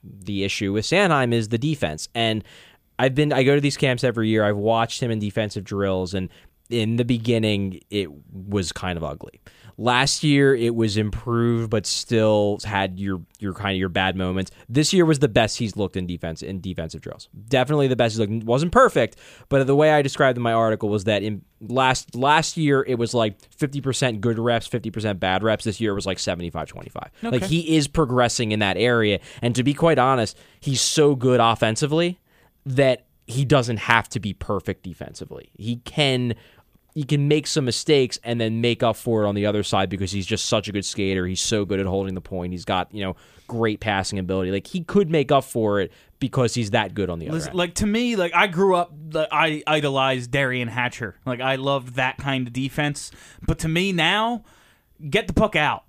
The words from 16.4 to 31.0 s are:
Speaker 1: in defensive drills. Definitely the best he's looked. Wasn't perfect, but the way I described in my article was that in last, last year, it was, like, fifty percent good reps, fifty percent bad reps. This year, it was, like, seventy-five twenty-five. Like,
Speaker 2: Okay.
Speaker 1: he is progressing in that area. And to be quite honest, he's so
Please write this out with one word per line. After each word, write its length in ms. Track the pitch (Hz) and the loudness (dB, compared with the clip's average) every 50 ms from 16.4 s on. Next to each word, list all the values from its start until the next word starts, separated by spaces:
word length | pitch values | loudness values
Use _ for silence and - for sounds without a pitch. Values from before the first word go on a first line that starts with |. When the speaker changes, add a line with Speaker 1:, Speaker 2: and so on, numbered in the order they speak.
Speaker 1:
in 200 | - - 98 95 | -8 -10 -10 -8
defensive 400 | 82 95 87 - 82 80 - 78 | -8 -8 -8 -8 -8 -8 -10 -12
drills. 260 | - - - - - _ - 101 104 113 | -14 -14 -16 -16 -18 _ -20 -20 -6 0
Definitely 400 | 131 127 127 131 151 147 139 135 | 2 2 2 2 2 2 2 2
the 80 | 127 | 2
best 160 | 113 120 117 107 | 2 2 0 2
he's 20 | 113 | 0
looked. 240 | 110 101 110 113 110 | -2 -2 -2 -4 0
Wasn't 260 | 113 120 135 160 175 | 0 0 2 2 4
perfect, 460 | - 240 269 214 - 151 120 104 - - - - - - - _ | 6 6 6 6 6 2 0 0 -2 -14 -20 -20 -20 -20 -6 _
but 180 | - 139 135 | 2 2 4
the 80 | 127 139 | 4 4
way 160 | 143 151 156 | 6 6 6
I 100 | 151 151 | 6 4
described 360 | 139 139 - - 147 131 127 | 2 0 2 4 4 4 4
in 40 | 120 120 | 2 0
my 100 | 117 113 | 2 2
article 340 | 113 113 110 110 101 - | 4 4 2 2 0 0
was 160 | 104 104 107 92 | -2 -2 0 0
that 200 | 110 107 101 98 | 0 0 0 0
in 180 | 107 107 98 - _ _ _ | -2 -6 -8 -10 _ _ _
last, 560 | 110 107 117 127 131 131 127 - - - - | -12 -4 0 2 2 2 2 0 -4 -10 -6
last 400 | 123 131 139 151 160 156 - - | -2 2 4 4 4 2 0 -2
year, 300 | 170 160 147 143 135 131 | 0 2 4 4 2 2
it 80 | - 127 | 0 0
was, 160 | 113 117 110 - | -2 -2 0 2
like, 220 | 120 113 110 101 _ - _ _ | 2 0 0 -2 _ -20 _ _
fifty 280 | - 156 139 139 143 | -4 -4 -4 -4 -4
percent 400 | 127 135 123 - 139 127 113 104 | -4 -2 -2 0 0 -2 -2 0
good 180 | 95 120 113 110 | -2 0 0 0
reps, 260 | 113 120 120 117 - | 0 0 0 0 -2
fifty 260 | - - 120 - 110 | -4 -6 -6 -6 -6
percent 280 | 95 110 104 107 101 87 | -8 -4 -2 -2 -2 0
bad 240 | 98 92 92 95 101 | 0 0 0 2 2
reps. 220 | 110 110 104 - | 0 0 0 -2
This 160 | 113 98 - | -6 -4 -2
year, 100 | 113 107 | -2 -2
it 40 | 98 | -2
was, 100 | 101 90 | -2 -4
like, 140 | 98 92 - | -4 -4 -4
seventy-five 500 | - - 92 85 87 85 - 82 78 - | -4 -6 -4 -4 -6 -8 -6 -8 -10 -8
twenty-five. 400 | - 85 85 - - - - - _ _ | -12 -16 -16 -14 -14 -14 -14 -14 _ _
Like, 120 | - 233 127 123 95 | -6 -2 -2 -2 0
Speaker 2:
Okay. 40 | |
Speaker 1:
he 280 | 95 151 170 165 156 160 | 0 -2 -2 0 2 2
is 140 | 160 143 139 | 2 2 2
progressing 640 | _ 165 156 117 123 123 123 117 - - 123 107 107 | _ 0 0 2 2 2 2 2 2 -2 -2 -2 0
in 60 | 107 | 0
that 180 | 104 98 95 | 0 0 2
area. 420 | 85 110 123 120 117 110 104 101 90 - - - - | 2 2 2 4 4 2 2 2 0 -4 -10 -12 -4
And 120 | - 120 113 | -2 -2 0
to 80 | 139 135 | 0 0
be 100 | 139 143 | 0 0
quite 260 | - 170 165 156 131 | 2 2 2 4 4
honest, 380 | 123 131 135 127 110 98 - _ - _ _ _ | 4 4 4 2 0 -2 -4 _ -20 _ _ _
he's 180 | - 147 135 120 | -4 -4 -2 0
so 360 | - - - - | -2 0 2 4